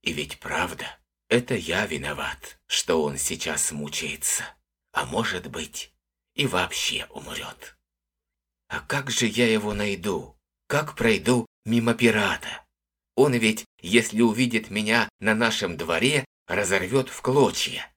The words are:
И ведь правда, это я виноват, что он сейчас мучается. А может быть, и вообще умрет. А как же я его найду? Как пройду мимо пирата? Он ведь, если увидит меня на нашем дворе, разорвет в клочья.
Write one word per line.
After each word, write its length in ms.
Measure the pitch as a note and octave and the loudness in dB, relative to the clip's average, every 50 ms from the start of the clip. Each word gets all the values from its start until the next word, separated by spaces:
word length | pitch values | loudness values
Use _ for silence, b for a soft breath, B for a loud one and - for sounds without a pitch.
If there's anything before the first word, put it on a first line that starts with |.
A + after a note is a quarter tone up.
И 100 | _ - | _ -6
ведь 260 | - - - - - - | -6 -6 -8 -8 -10 -12
правда, 480 | - - - E2 F2+ F2 - - - - - _ _ _ _ _ _ _ | -8 -4 -2 -2 -2 -2 -4 -10 -10 -12 -14 _ _ _ _ _ _ _
это 260 | A2+ B2 A#3+ - C3 | 2 2 2 0 -4
я 300 | G2 D#2+ D#2+ E2+ F#2+ G#2+ | -4 -2 -2 -2 -2 -2
виноват, 720 | F#2 D#2+ C#2 C2+ D2+ D2 D2 C2+ C2 - - - - - _ _ | -2 -4 -6 -6 -6 -6 -6 -6 -8 -8 -10 -16 -20 -20 _ _
что 360 | - - - - - E2+ D#2+ | -4 -4 -2 0 2 2 2
он 160 | D2+ D2 C#2 C2+ | 2 0 -2 -4
сейчас 540 | - - E2+ D#2 - E2 D2+ D2+ - - | -4 -4 -4 -4 -4 -4 -2 -2 -2 -2
мучается. 720 | D2+ D2 D2 D2 - - D#2+ C#2+ C#2+ - - - - - - - - _ _ _ _ _ _ _ | -4 -6 -8 -6 -6 -6 -6 -6 -8 -6 -4 -2 -2 -2 -4 -8 -14 _ _ _ _ _ _ _
А 120 | - - - | -6 -6 -6
может 440 | - D#3 G#2+ A2+ - F#2 F2+ - - | -2 -4 -2 -2 -2 -4 -6 -8 -8
быть, 440 | - E2 D#2 - - - - - _ _ _ _ _ _ _ _ _ | -10 -10 -10 -8 -10 -12 -14 -14 _ _ _ _ _ _ _ _ _
и 120 | - C#3+ | -2 -2
вообще 600 | C3 F2+ F2+ F2+ E2+ - - - - - - - - | 0 0 0 -2 -2 -4 -4 -4 -2 -4 -4 -8 -8
умрет. 680 | - - - - - - - - - _ - - _ _ _ _ _ _ _ _ _ _ _ _ _ _ _ _ _ _ _ _ | -12 -14 -12 -10 -10 -10 -10 -12 -14 _ -20 -20 _ _ _ _ _ _ _ _ _ _ _ _ _ _ _ _ _ _ _ _
А 120 | - - | -10 -10
как 300 | - - C#3 C#3+ C#3 C#3 | -6 -4 -4 -4 -4 -4
же 160 | - - A#2+ | -2 0 0
я 240 | A2 G2+ A2+ A#2+ A2+ | 0 2 2 4 4
его 240 | A2 G#2+ G#2 G#2+ G#2 | 4 2 0 -2 -2
найду? 600 | G#2 G#2 G#2 G2 F#2 F2 G#2 F2+ - - - - _ _ _ _ _ _ | -2 -2 -2 -4 -4 -2 -2 -2 -2 -4 -8 -18 _ _ _ _ _ _
Как 280 | _ C#3+ D3 D#3 D3+ - | _ -2 -2 -2 -2 -4
пройду 520 | - A2+ A2+ G#2+ F#2+ - A#2+ B2+ A#2+ A2+ _ _ _ _ | 2 2 4 4 4 4 4 4 4 2 _ _ _ _
мимо 300 | G#2+ A2+ A#2 A2+ A#2+ A2+ | 2 2 4 4 4 2
пирата? 720 | - A#2+ A2+ G#2+ G#2+ G2+ F#2+ F2 - - - - - _ _ _ _ _ _ _ _ _ _ _ | 6 6 4 6 4 2 0 0 -2 -6 -12 -12 -14 _ _ _ _ _ _ _ _ _ _ _
Он 160 | - C#3 D3 | 4 6 6
ведь, 320 | B2 A#2 A2 A2 A2 - - _ _ _ | 6 4 4 2 2 0 -8 _ _ _
если 400 | - F2 G#2 A#2+ A2 - G#2+ A2 | -2 4 4 4 4 4 2 4
увидит 500 | A#2+ A2+ G#2 A#2 C3 A#2+ A#2 G#2+ G#2+ - | 4 4 4 2 0 2 0 -2 -2 -2
меня 380 | G2 G#2+ G#2+ G#2+ A2+ A#2+ G#2+ - _ _ | -4 -2 0 2 2 2 2 0 _ _
на 160 | G2 G#2+ A2 | 0 2 2
нашем 420 | A2 A#2+ A2+ A2 - G#2 F2 E2+ | 4 2 2 2 0 -4 -4 -4
дворе, 480 | C#2+ E2 D#2+ E2+ E2 A2 C#3 D3+ C#3 - _ _ _ _ | -6 -2 -2 0 2 2 2 2 0 -2 _ _ _ _
разорвет 600 | - F2 G2 G2+ F2+ G2 F#2+ F#2 F#2 B2 C3+ C3 - | -4 -2 -2 0 2 2 0 0 2 0 0 0 -2
в 120 | - - | -10 -4
клочья. 680 | - B2+ C3 C#3+ C3 G2 - - - - B2 - - - _ | -2 2 4 4 4 4 2 -2 -4 -4 -6 -10 -12 -12 _